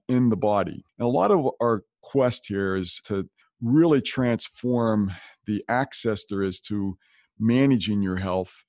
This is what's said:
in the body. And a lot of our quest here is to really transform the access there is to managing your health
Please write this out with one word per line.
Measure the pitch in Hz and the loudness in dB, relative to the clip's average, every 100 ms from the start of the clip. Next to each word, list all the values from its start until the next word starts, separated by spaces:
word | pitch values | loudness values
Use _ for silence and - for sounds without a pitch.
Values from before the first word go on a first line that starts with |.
| - | -2
in | 127 123 | 2 2
the | 104 | 2
body. | 107 101 85 - - - | 0 0 -2 -8 -18 -6
And | |
a | 120 | -2
lot | 143 208 | 0 2
of | 190 131 - | 2 2 0
our | 117 110 - _ | 0 0 -4 _
quest | - 139 123 - - | -4 0 2 0 -4
here | 98 98 95 | -4 -2 -2
is | 90 - | -4 -6
to | - 98 92 _ _ _ | -4 -6 -6 _ _ _
really | 117 147 165 143 | 2 4 4 2
transform | - - 123 117 - - 123 120 113 107 98 90 - _ | 0 -2 0 0 -4 -6 -2 0 2 2 0 -6 -18 _
the | - 104 - | -6 -6 -2
access | 120 131 - 113 104 | -2 -2 -2 -2 -2
there | - 98 | -4 -4
is | 95 90 | -2 -4
to | - 104 98 92 _ _ _ - | -6 -4 -4 -8 _ _ _ -2
managing | 110 127 139 123 101 104 | 0 4 4 2 0 -2
your | 95 92 | -2 -2
health | 95 92 90 - | -2 -2 -4 -12